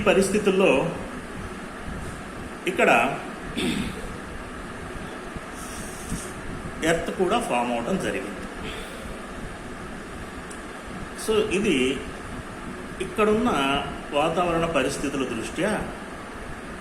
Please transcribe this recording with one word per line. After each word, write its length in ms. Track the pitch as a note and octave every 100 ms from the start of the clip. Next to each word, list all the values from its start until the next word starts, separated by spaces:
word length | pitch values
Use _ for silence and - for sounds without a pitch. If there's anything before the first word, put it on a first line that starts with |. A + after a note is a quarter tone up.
| G3+
పరిస్థితుల్లో 600 | F3+ F#3+ G#3 G3+ F#3 F#3 C3+ E3 - - - - - - - - - - - - - - - - - F3
ఇక్కడ 180 | F#3+ A3 A#2+ - - - - - - - - - - - - - - - - - - - - - - - - - - - - - - - - - - - - - - D#3+
ఎర్త్ 200 | E3 - -
కూడా 160 | F3+ A#3 -
ఫామ్ 240 | B2 A#2+ A#2+
అవడం 220 | A2+ G3 A2+
జరిగింది. 400 | G2 - - - - - - - - - - - - - - - - - - - - - - - - - - - - - - -
So, 80 | G#3+ - F3
ఇది 200 | G#3 C#3 B2+ C#3+ - - - - - - - - - - -
ఇక్కడున్న 440 | - G#3 G#3+ A#3+ D#3 C3+ C#3+ - - - C#3+
వాతావరణ 480 | D#3+ E3 F3 E3 E3 C#3
పరిస్థితుల 460 | B2+ C3+ C#3+ C3+ C3 A2+
దృష్ట్యా 380 | A2 - G3 G3 - - - - - - - - - -